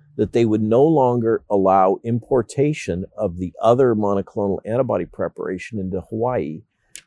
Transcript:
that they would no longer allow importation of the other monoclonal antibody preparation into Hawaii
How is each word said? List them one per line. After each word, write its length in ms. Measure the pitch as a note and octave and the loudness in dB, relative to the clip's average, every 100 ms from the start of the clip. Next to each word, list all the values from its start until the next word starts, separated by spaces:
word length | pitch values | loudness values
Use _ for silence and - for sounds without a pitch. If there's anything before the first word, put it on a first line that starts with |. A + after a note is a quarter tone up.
| _ - | _ -4
that 160 | G#2+ | -2
they 100 | A#2+ | 2
would 180 | A#2 G#2+ | 2 2
no 220 | G#2+ A#2 | 2 4
longer 640 | D3+ D#3 B2 A#2+ A2+ A2+ - | 4 4 2 2 0 -2 0
allow 500 | G2+ F#2+ F#2+ F#2+ F#2+ | 0 4 4 4 0
importation 1000 | A#2 A#2 - C3 A2 - D3 D3+ - F2 F#2+ - | -2 -4 0 -2 0 -2 -2 -2 -6 -6 -8 -6
of 220 | G#2 F2 | -6 -4
the 160 | F2+ - | -8 -2
other 340 | A2 B2 B2+ G#2+ | 2 4 4 2
monoclonal 640 | G2+ G2 F#2+ - G2+ F#2 G2+ | 0 -2 -4 -4 -4 -4 -4
antibody 400 | A#2 B2+ G2 F2 | -4 -2 -4 -4
preparation 760 | - F2 - - F#2 - A2 | -6 -8 -6 -8 -8 -10 -10
into 220 | F#2 F#2 | -6 -6
Hawaii 640 | - A2 A#2+ B2 D2 D#2+ - _ _ - | -6 -6 -2 -2 -4 -8 -16 _ _ -12